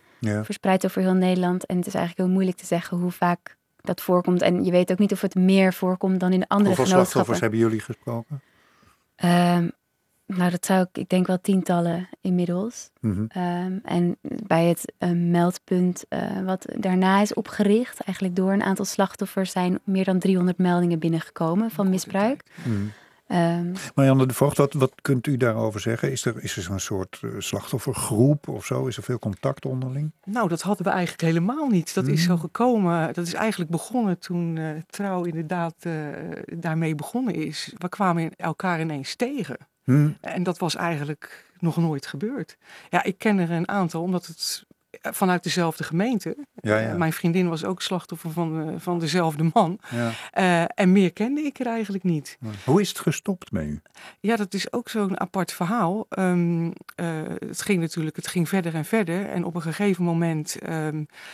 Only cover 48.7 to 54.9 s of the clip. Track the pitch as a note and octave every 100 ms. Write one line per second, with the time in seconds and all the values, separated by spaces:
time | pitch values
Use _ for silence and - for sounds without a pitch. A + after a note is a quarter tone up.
48.7 | E3+ F3 F3 D#3+ F3+ E3 D3+ D#3+ A#3 E3
49.7 | G3 - A#2+ A#2 A2 - - F#3 E3+ E3+
50.7 | - F#3 G3 F3+ - A3+ C#4+ D4+ - A#3+
51.7 | A3+ G#3 G3 F#3 D#3 - - A2+ G2+ B2+
52.7 | E3+ G3 - - - - F#3 - F2 D2+
53.7 | D2 - - - - G3+ A3+ G3+ G3 -
54.7 | A#3+ A#3+